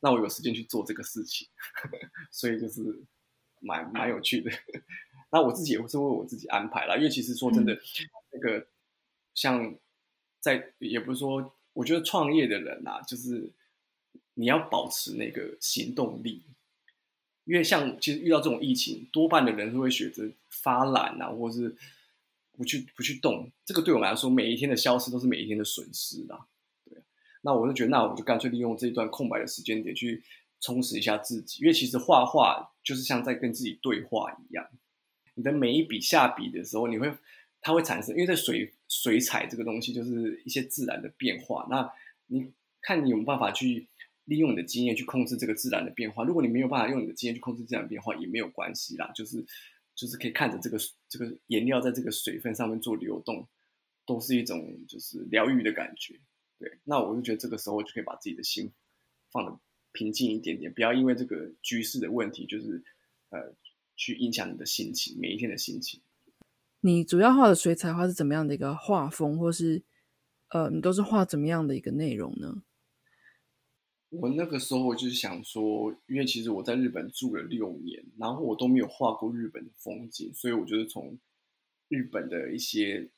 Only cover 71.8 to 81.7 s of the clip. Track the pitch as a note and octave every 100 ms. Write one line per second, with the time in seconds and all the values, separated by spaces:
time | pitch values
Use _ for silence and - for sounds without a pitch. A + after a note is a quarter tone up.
71.8 | - C#3 D#3 A2+ F#2 - C#2+ G3+ - _
72.8 | _ _ _ _ _ _ _ _ _ _
73.8 | _ _ _ E3+ C#3 C#3+ E3+ C#3+ - C3
74.8 | B2+ A2+ B2 A#2+ G#2+ F2+ - A2 G#2+ G#2+
75.8 | G#2+ G#2+ _ C3+ C3+ A#2+ A2+ G2+ F#2+ A#2+
76.8 | B2+ - - - B2+ G2+ - A#2+ G2+ D#2
77.8 | E2 - - A2 A2 C3+ D3+ G#2+ B2+ B2+
78.8 | A#2 - B2 A2 A2 A#2+ A2+ - - _
79.8 | G#2+ G2 A#2 - - - B2 A#2 G2+ G#2+
80.8 | A2 - C2+ - _ _ _ _ _